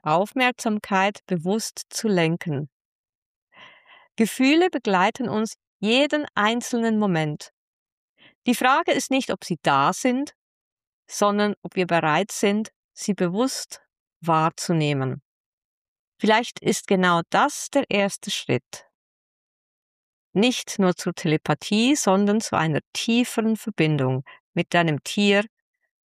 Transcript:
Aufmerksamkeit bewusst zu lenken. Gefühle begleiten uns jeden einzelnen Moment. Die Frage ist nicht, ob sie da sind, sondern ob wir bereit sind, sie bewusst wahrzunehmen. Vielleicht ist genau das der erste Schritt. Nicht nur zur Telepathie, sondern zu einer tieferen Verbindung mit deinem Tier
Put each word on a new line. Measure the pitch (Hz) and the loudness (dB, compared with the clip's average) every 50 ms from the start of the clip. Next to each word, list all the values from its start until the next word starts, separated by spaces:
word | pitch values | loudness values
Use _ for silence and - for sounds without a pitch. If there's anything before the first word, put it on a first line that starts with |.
| - | 0
Aufmerksamkeit | 151 156 175 202 - - 262 254 247 240 - - 226 214 208 - - 202 190 190 208 196 - _ | 0 2 2 0 0 0 0 0 0 0 -2 -4 -4 -4 -4 -4 -2 0 2 2 0 -2 -4 _
bewusst | - 190 170 151 180 208 226 - - - - - - | -6 -6 -4 -2 -2 -2 -2 -4 -8 -12 -14 -16 -12
zu | - - - 220 | -8 -4 -2 0
lenken. | 196 175 165 160 170 175 - 170 147 135 151 - _ _ _ _ _ _ _ _ _ _ _ _ _ _ _ _ _ - - - - _ _ _ - - _ _ _ | 2 2 2 2 0 -2 -4 -4 -4 -4 -6 -8 _ _ _ _ _ _ _ _ _ _ _ _ _ _ _ _ _ -20 -20 -20 -20 _ _ _ -20 -20 _ _ _
Gefühle | - 226 - - - 262 269 302 339 359 359 | 0 0 0 2 2 4 4 4 4 4 2
begleiten | - 269 - 214 190 180 185 220 - - 247 190 | 0 -2 -2 0 2 4 2 2 0 -2 -4 -2
uns | - 214 226 220 - _ _ _ _ - | -2 -2 -2 -4 -6 _ _ _ _ -4
jeden | 196 214 233 262 294 285 302 302 294 - - | 0 2 4 4 2 2 0 -2 -4 -2 -2
einzelnen | 208 208 214 233 247 233 - - 233 226 226 220 214 | 0 0 0 0 -2 -4 -4 -2 0 0 2 2 2
Moment. | 214 196 175 160 156 151 151 - - - _ _ _ _ _ _ _ _ _ _ _ _ _ _ - - _ _ - | 2 2 2 0 0 -2 -4 -8 -12 -18 _ _ _ _ _ _ _ _ _ _ _ _ _ _ -20 -20 _ _ -2
Die | - 240 | -2 0
Frage | - 269 254 277 311 349 370 | 2 2 2 2 2 2 0
ist | - 269 - - | -2 -2 -2 -2
nicht, | 262 269 - - | -2 -2 -2 -2
ob | 196 - - | -6 -6 -6
sie | - 175 - | -8 -6 -2
da | - 160 139 139 139 160 | 0 2 2 4 2 2
sind, | 185 - - 254 247 262 285 - - _ _ _ _ _ _ _ _ _ _ _ _ _ _ - | 0 0 0 0 0 -2 -4 -6 -10 _ _ _ _ _ _ _ _ _ _ _ _ _ _ -10
sondern | - - 208 208 202 208 208 208 196 - | -4 0 0 2 2 2 0 0 -2 -4
ob | - 180 - | -8 -8 -4
wir | 190 180 | -2 -2
bereit | 175 170 165 165 156 151 170 202 - | 0 0 0 2 2 2 0 0 -2
sind, | - - - 202 202 214 220 - _ _ _ _ | -4 -2 0 0 0 0 -4 -6 _ _ _ _
sie | _ - - - 190 | _ -10 -4 -4 -2
bewusst | - 185 175 180 208 254 262 - - - - - - _ _ _ _ _ _ _ _ | 0 -2 -2 0 0 -2 -2 -4 -6 -12 -12 -16 -20 _ _ _ _ _ _ _ _
wahrzunehmen. | 165 165 160 156 160 165 - - - - 175 160 151 147 147 135 131 131 127 139 _ _ _ _ _ _ _ _ _ _ _ _ _ _ _ _ _ _ _ - | -2 0 2 2 2 0 -2 -4 -4 -2 0 0 2 0 0 -2 -2 -4 -6 -8 _ _ _ _ _ _ _ _ _ _ _ _ _ _ _ _ _ _ _ -2
Vielleicht | - 208 214 226 240 - - - | 2 2 2 2 0 -4 -8 -6
ist | - - 214 - - | -4 -2 -2 -2 -2
genau | - 202 185 185 180 175 170 165 - | 0 0 2 4 4 2 2 0 0
das | - 190 240 294 - - - - | 0 0 2 0 -2 -6 -8 -2
der | - 277 254 - | -2 -2 0 0
erste | - 208 196 196 - - - 208 | 0 0 0 -2 -4 -8 -10 -8
Schritt. | - - - - 131 120 - _ - - - _ _ _ _ _ _ _ _ _ _ _ _ _ _ _ _ _ _ _ _ _ _ _ _ _ _ _ _ _ | -8 -6 -4 -2 -4 -4 -4 _ -20 -20 -20 _ _ _ _ _ _ _ _ _ _ _ _ _ _ _ _ _ _ _ _ _ _ _ _ _ _ _ _ _
Nicht | - 180 226 254 240 - - - - - | 0 2 2 2 0 -2 -6 -8 -2 0
nur | 190 180 180 | 0 0 0
zur | - - 180 170 | 0 -4 -6 -6
Telepathie, | - - 160 151 151 - - 151 - - - 208 214 233 262 294 | -4 -2 0 0 0 0 -2 -4 -4 -2 -2 0 2 2 2 2
sondern | 285 - 202 190 196 208 202 208 226 | 2 2 2 2 4 4 2 0 0
zu | - - 214 | -2 -2 -2
einer | 175 160 165 147 143 - _ - | 0 0 0 0 -2 -4 _ -10
tieferen | - - - 226 240 247 - - 233 220 220 220 | -8 -2 0 0 0 0 0 -2 -2 -2 -2 -2
Verbindung | - - 226 - - 160 156 156 139 131 127 131 131 - - - - _ _ - | -4 -6 -6 -2 0 0 2 2 2 0 0 -2 -2 -6 -10 -18 -20 _ _ -4
mit | 175 175 - | -4 -2 0
deinem | - 175 170 165 151 131 - | 2 2 2 2 0 -2 -4
Tier | - - 208 202 202 196 202 214 - _ _ _ _ _ _ _ _ _ _ | -6 -2 0 2 4 4 2 0 -2 _ _ _ _ _ _ _ _ _ _